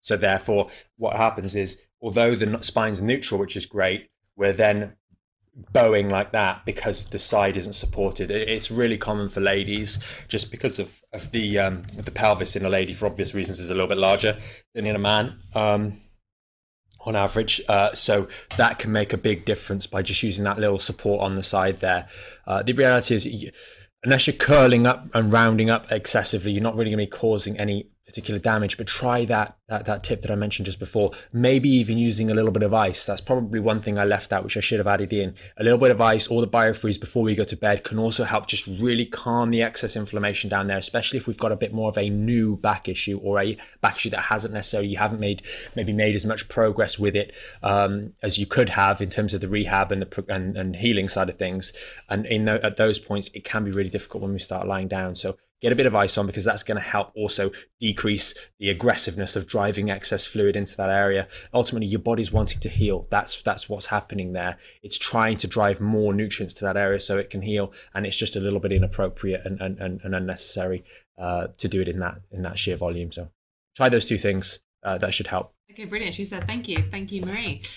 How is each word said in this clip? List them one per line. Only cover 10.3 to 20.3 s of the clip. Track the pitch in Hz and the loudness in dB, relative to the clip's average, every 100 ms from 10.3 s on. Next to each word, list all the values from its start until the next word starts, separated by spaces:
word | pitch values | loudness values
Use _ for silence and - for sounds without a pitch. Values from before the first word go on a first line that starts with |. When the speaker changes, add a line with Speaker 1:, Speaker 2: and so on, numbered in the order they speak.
| 110 - | -6 -6
Speaker 1:
because | - 131 - | -4 -4 -4
of, | 98 - _ | -8 -10 _
of | 110 - | -14 -6
the, | 117 107 101 | -4 0 2
um, | 98 92 90 | 2 0 -10
the | - 98 | -10 -10
pelvis | - 110 101 92 101 | 0 4 4 2 0
in | |
a | 95 | 0
lady, | 95 92 | 0 0
for | 95 104 | -2 -4
obvious | - 92 | -2 -4
reasons, | 101 87 90 | -4 -4 -6
is | 87 | -4
a | |
little | 92 92 | -2 0
bit | 95 | 2
larger | 95 98 110 104 - - _ | 4 4 2 -2 -8 -18 _
than | 117 107 | -8 -4
in | 104 | 0
a | |
man, | 101 107 110 - - | 2 2 2 -6 -8
um, | 110 107 104 104 101 _ _ _ _ _ _ _ _ _ _ | -2 2 2 0 -6 _ _ _ _ _ _ _ _ _ _
on | - | -2
average. | 107 98 110 104 - - | 0 2 2 0 -2 2
Uh, | 101 101 | 4 4
so | - - 101 95 - - - | 2 2 2 0 -8 -10 2
that | 117 - | 2 2
can | 110 | -2
make | 107 101 | 0 0
a | 98 | 0
big | 110 104 | 0 0
difference | - 101 - 101 - | -2 -4 -2 -6 -4
by | 98 | -4
just | 95 95 | -2 -2
using | 113 | -2